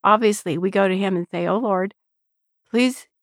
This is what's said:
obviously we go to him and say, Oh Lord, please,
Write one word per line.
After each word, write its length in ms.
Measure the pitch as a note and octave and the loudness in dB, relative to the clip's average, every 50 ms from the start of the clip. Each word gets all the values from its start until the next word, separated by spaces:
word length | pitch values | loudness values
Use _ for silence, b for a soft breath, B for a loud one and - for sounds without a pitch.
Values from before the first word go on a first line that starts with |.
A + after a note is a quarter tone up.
| - | 4
obviously 540 | G3 G#3+ A3 A#3 G#3+ G#3 - - F3+ D3 E3 | 2 2 4 4 2 0 0 -4 -6 -4 -2
we 120 | F3+ G3 | -2 0
go 160 | F#3 G3 G3 | 2 2 2
to 120 | F#3+ F#3 F#3+ | 2 2 0
him 180 | G3 F#3+ F#3+ | -2 -2 -2
and 100 | F3 F3 _ | -4 -4 _
say, 160 | - F3 F3 | -6 -4 -2
Oh 100 | E3+ F3+ | -2 -2
Lord, 380 | G#3+ B3+ G#3+ G3 F3+ F#3 G3 _ _ _ _ _ _ _ _ _ _ _ _ _ _ _ _ | -2 0 -2 -2 -2 -2 -6 _ _ _ _ _ _ _ _ _ _ _ _ _ _ _ _
please, 380 | - A#3 B3 B3+ B3+ - - _ _ _ | 0 2 2 2 0 -4 -14 _ _ _